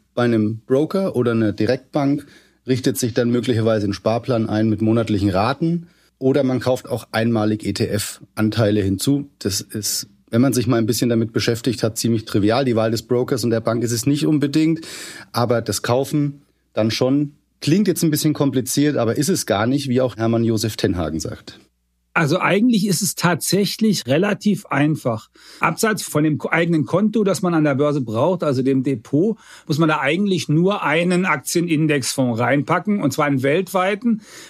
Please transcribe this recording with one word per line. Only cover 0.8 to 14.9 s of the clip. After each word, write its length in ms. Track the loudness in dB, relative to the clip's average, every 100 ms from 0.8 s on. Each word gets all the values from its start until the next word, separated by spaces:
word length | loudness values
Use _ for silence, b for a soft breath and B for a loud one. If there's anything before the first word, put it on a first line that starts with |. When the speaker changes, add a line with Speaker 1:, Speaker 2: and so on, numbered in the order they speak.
| 0 -2 -2 0
Speaker 1:
oder 160 | 0
einer 220 | 2 0
Direktbank, 720 | 0 0 -2 -4 -2 0 -2 B B B B -4
richtet 300 | 0 0 -2
sich 160 | -2
dann 180 | 0 0
möglicherweise 540 | 0 0 2 2 2 0
einen 80 |
Sparplan 560 | -2 -2 -2 0 -2 0
ein 180 | 0 0
mit 140 | 2
monatlichen 480 | 2 2 0 0 0
Raten 580 | 0 0 0 -2 -2 B B B -4
oder 260 | 0 2
man 160 | 2 0
kauft 300 | 0 -2 -4
auch 180 | -8 -4
einmalig 540 | -2 0 2 0 0 -4
E-T-F-Anteile 1160 | -4 -2 -2 -6 -12 -12 -2 -2 2 2 2
hinzu. 480 | 0 0 0 0 -2 -8
Das 220 | -6 -6
ist, 460 | -6 -8 -6 -6 -8 _ _
wenn 100 | 2
man 120 | 2
sich 140 | 2 0
mal 100 | 0
ein 100 | 0
bisschen 220 | 0 0
damit 220 | 0 0
beschäftigt 500 | -2 0 0 -2 -2
hat, 140 | -2 -2
ziemlich 280 | -2 -2 -2
trivial. 400 | 0 2 2 2
Die 100 | 0
Wahl 160 | 0
des 120 | -2
Brokers 400 | -2 -2 0 -2
und 80 | 0
der 100 | 0
Bank 220 | 0 -2
ist 80 | -2
es 140 | -2 0
nicht 200 | 0 2
unbedingt, 560 | 2 2 2 2 0 B